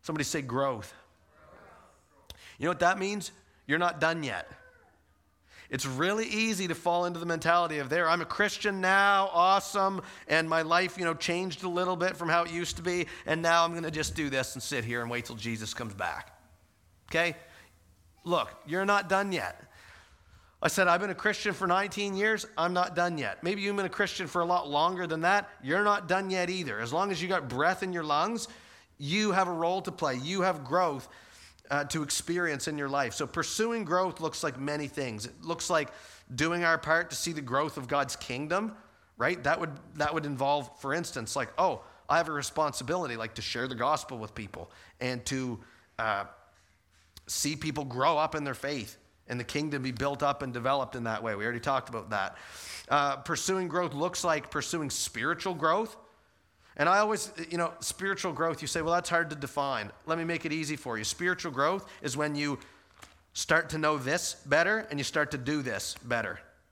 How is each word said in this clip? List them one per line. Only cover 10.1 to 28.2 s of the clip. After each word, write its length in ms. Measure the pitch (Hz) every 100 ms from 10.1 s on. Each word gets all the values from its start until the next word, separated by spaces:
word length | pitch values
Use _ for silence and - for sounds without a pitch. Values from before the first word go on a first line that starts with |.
| - -
and 220 | 156 160
my 140 | 160
life, 340 | 160 170 185 180
you 80 | 170
know, 80 |
changed 500 | 156 - 175 190 147
a 60 | 185
little 260 | 175 180 180
bit 220 | 180 180
from 100 | 170
how 160 | 170
it 80 | 170
used 240 | 165 170 -
to 40 |
be, 260 | 170 180 165 - -
and 160 | 160
now 220 | 165 170
I'm 100 | 170
gonna 160 | 170 165
just 260 | 156 151 -
do 140 | 143
this 260 | 135 127 131
and 60 |
sit 220 | - 131
here 180 | 110 120
and 80 | 117
wait 160 | 120 117
till 100 | 117
Jesus 380 | 117 113 107
comes 200 | - 117
back." 440 | 95 87 73 - - _ _ _ _ _ _ -
Okay? 280 | 165 170 160 - - - _ _ _ _ _ 170
Look, 280 | 175 117 - -
you're 200 | 175 196
not 240 | 202 185
done 220 | 190 202
yet. 300 | 170 92 - - - - - - - _ - - _
I 60 | -
said, 200 | - 180
"I've 140 | 175
been 80 | 202
a 60 | 175
Christian 380 | 214 202 208
for 140 | 160 185
nineteen 480 | 185 202 - 202 190
years." 300 | 214 220 - -
I'm 160 | 170
not 220 | 180 180 170
done 220 | 175 160
yet. 260 | 113 95
Maybe 180 | 170 208
you've 140 | 202 202
been 100 | 185
a 40 |
Christian 380 | - 196 - 165
for 140 | 175
a 40 | 170
lot 220 | 180 143
longer 380 | 147 165 185 175
than 140 | 160
that. 280 | 170 202 202 -
You're 220 | 131 175
not 240 | 208 202 170
done 220 | 185 190
yet 200 | 185 175
either. 300 | 185 156 104
As 140 | 117
long 180 | 147 202
as 100 | 170
you 60 | 180
got 220 | 185 131
breath 340 | 123 156 -
in 80 | 190
your 100 | 175
lungs, 440 | 151 147